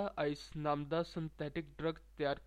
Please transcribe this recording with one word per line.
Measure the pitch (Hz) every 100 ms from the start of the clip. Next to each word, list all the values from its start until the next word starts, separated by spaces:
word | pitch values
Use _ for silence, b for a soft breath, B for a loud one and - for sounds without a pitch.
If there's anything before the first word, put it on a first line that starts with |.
| 202 -
ਆਈਸ | 147 143 - 156
ਨਾਮ | 147 147
ਦਾ | 143 160
ਸਿੰਥੈਟਿਕ | 170 175 156 - 151 170 147 -
ਡਰੱਗ | 160 160 - -
ਤਿਆਰ | 143 143